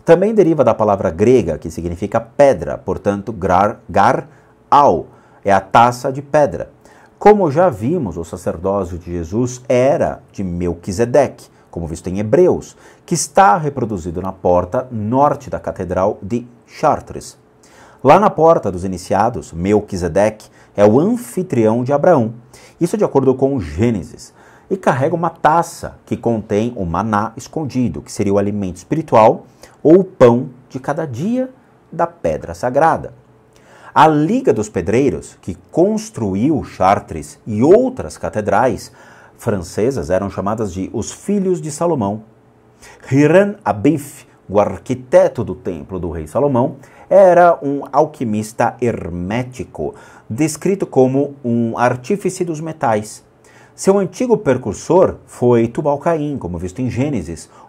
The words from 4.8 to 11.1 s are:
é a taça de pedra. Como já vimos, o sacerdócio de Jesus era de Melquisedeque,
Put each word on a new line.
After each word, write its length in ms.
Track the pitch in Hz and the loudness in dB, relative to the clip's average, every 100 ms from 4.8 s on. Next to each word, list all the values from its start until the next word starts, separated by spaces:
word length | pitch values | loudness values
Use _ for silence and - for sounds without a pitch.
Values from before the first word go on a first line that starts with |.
| 143 90 - - _ _ | 6 2 -2 -16 _ _
é 80 | - | 0
a 120 | 98 | 0
taça 500 | - 123 117 123 139 | 4 4 4 2 -6
de 80 | 135 | -8
pedra. 480 | 139 151 139 80 - _ - - - _ | -4 0 0 -2 -10 _ -20 -20 -20 _
Como 320 | 208 208 180 | 4 4 2
já 200 | 139 180 | 2 0
vimos, 480 | 110 113 175 113 85 | 0 -2 -2 -4 -8
o 60 | |
sacerdócio 760 | 82 95 - 90 90 101 90 85 | -10 -8 -8 -6 -2 -2 -4 -8
de 140 | 85 | -8
Jesus 500 | 87 82 104 123 123 - | -8 -6 -4 -4 -6 -2
era 540 | 123 131 160 92 69 _ | 2 2 2 0 -4 _
de 140 | - | -10
Melquisedeque, 1040 | 95 87 87 85 - 90 117 | -6 -4 -4 -4 -6 -2 0